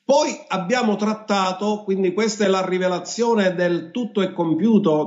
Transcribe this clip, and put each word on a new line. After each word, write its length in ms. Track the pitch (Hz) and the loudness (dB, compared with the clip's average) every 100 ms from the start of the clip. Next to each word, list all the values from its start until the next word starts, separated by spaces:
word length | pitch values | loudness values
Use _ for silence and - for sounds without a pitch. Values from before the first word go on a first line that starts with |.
| - | 0
Poi 320 | 285 302 220 - | 2 2 -4 -6
abbiamo 480 | 190 175 247 226 202 | -6 -2 0 0 0
trattato, 840 | 208 208 - 202 185 185 208 208 202 | -2 -4 -2 -2 0 -2 -4 -4 -2
quindi 260 | 190 190 | -2 0
questa 320 | 180 220 214 | 0 -2 0
è 60 | 202 | 2
la 160 | 190 180 | 2 0
rivelazione 920 | 180 185 180 - - 240 226 185 175 | 0 0 -2 -4 -2 0 2 2 2
del 340 | 175 170 165 | 0 0 -4
tutto 320 | 240 233 - | -6 -4 -2
è 120 | 185 | -2
compiuto 720 | - 165 156 214 214 165 151 | 0 0 2 4 4 4 2